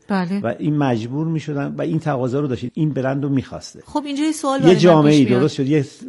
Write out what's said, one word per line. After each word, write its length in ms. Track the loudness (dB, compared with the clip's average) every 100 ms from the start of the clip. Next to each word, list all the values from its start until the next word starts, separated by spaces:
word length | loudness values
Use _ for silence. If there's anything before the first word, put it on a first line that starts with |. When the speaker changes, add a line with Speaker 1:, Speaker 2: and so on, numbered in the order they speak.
| -6
Speaker 1:
بله. 320 | -4 -2 -4
Speaker 2:
و 160 | -4 -4
این 180 | -2 0
مجبور 500 | 0 -2 -4 -4 -4
می‌شدن 480 | -4 -4 -6 -6 -6
و 40 |
این 180 | -4 -2
تقاضا 400 | -2 -2 -2 -2
رو 80 | -2
داشتید، 240 | -4 -6 -2
این 140 | -2
برند 340 | -2 -2 -2
رو 60 | -2
می‌خواسته. 520 | -2 -4 -12 -16 -20 -8
Speaker 1:
خب 180 | -6 -6
اینجا 180 | -2
یه 80 | -2
سوال 280 | -2 -2 2
Speaker 2:
یه 40 |
Speaker 1:
برای 100 | 4
من 60 | 6
Speaker 2:
جامعه‌ای 400 | 6 6 6 6
Speaker 1:
پیش 100 | 4
میاد. 120 | 2
Speaker 2:
درست 140 | 0 0
شد، 120 | 0
یه 140 | 0
س-، 220 | -2 -10